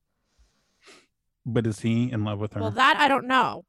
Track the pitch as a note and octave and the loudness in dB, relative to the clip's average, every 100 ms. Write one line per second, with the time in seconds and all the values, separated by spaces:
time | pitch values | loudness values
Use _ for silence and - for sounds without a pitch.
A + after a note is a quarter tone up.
0 | _ _ _ _ _ _ _ _ - - | _ _ _ _ _ _ _ _ -20 -20
1 | _ _ _ _ B2+ A#2 A2 G#2 A2+ A#2 | _ _ _ _ -4 -2 0 -2 0 0
2 | B2 A2 G#2+ G2+ G#2 G#2 - A3 C#4 D#4 | 0 -2 -4 -4 -6 -4 -4 2 4 4
3 | C#4+ C4 B3 C4 D#3+ A#2 | 2 2 0 0 0 -4